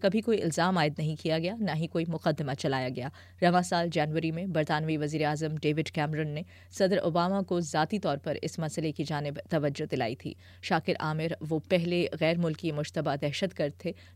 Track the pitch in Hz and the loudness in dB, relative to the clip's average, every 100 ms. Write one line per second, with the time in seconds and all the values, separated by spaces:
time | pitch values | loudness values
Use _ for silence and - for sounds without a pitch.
0 | 196 220 220 220 165 156 175 185 151 147 | 4 2 2 2 2 2 2 4 2 2
1 | 156 156 170 160 170 226 202 151 160 170 | -4 -2 0 0 0 -2 -2 0 -2 -2
2 | 165 160 170 151 143 139 156 135 127 127 | -2 0 0 0 -2 -2 0 0 -2 -4
3 | 127 - - - 175 175 180 175 170 160 | -8 -10 -14 2 4 4 2 0 2 2
4 | 151 160 160 165 196 160 151 156 160 156 | 2 2 0 -2 0 0 2 2 2 0
5 | 147 156 151 151 156 151 151 151 156 - | 0 0 0 0 -2 0 0 2 0 0
6 | 151 151 156 151 175 - - - 190 196 | -2 -2 -4 -4 -8 -16 -10 0 2 4
7 | 175 170 180 196 185 175 160 156 156 208 | 2 2 2 0 0 -2 0 0 0 0
8 | 180 143 160 143 160 - 156 170 160 147 | -2 -2 -4 -4 -4 -4 -4 -2 -4 -4
9 | 143 151 143 143 - 165 143 139 151 131 | -4 -4 -4 -8 -2 0 0 -2 -4 -2
10 | 117 127 - - - - - 165 - 170 | -2 -4 -8 -12 -18 -12 -2 0 0 -2
11 | 156 156 160 - 156 160 - 185 170 175 | -2 -2 -2 -4 -4 -4 2 0 2 0
12 | 165 156 160 175 170 156 170 147 151 165 | 0 2 2 2 0 0 -4 -4 -4 -2
13 | 151 139 147 139 190 - 147 - 170 - | -2 0 -2 -2 -4 -2 -4 -2 -8 -8
14 | - | -16